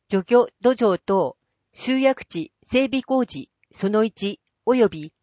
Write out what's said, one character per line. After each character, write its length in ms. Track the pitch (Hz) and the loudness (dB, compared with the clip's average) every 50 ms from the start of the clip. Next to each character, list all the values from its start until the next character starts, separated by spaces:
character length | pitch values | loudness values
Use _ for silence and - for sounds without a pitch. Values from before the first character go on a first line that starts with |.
| _ - | _ -4
除 140 | 208 190 180 | -4 -4 0
去 260 | - 240 247 233 - - _ | 2 4 4 4 2 -2 _
土 120 | - 247 | 0 0
壌 260 | 262 - 240 208 180 | 0 2 2 0 0
等、 400 | - _ - 196 190 156 127 - _ _ _ _ _ _ _ _ | 0 _ 0 0 0 0 -2 -4 _ _ _ _ _ _ _ _
集 260 | - - 247 262 262 | -10 -6 -4 -2 2
約 260 | 269 269 262 - - | 2 0 0 -2 -6
地 260 | - - 170 156 - _ _ _ | -12 -10 -10 -10 -10 _ _ _
整 240 | - 226 254 269 | -2 0 0 0
備 140 | 262 254 262 | 0 -2 -4
工 240 | - - 262 262 240 | -4 -2 -2 -2 -2
事、 240 | - - 139 - - _ _ _ _ | -2 -6 -12 -16 -16 _ _ _ _
そ 180 | _ - 190 196 | _ -6 -4 -2
の 140 | 208 214 220 | 0 0 0
一 380 | 220 - - 190 202 208 - _ _ _ _ - | -2 -4 -6 -8 -8 -8 -10 _ _ _ _ -2
及 240 | 220 247 254 226 180 | 0 2 2 2 2
び 240 | - 156 151 160 _ _ | 0 -4 -14 -16 _ _